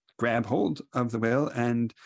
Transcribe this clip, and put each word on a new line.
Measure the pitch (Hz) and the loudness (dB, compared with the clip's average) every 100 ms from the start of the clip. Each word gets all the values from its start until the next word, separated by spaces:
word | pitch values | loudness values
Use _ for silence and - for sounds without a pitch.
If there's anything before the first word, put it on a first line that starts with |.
| _ - | _ -4
grab | 117 117 104 | 0 0 0
hold | 165 208 151 - | 0 0 -4 -6
of | 127 120 | -4 -2
the | 113 | 0
will | 113 127 151 | 2 2 0
and | 127 120 117 117 - | 0 0 0 -2 -6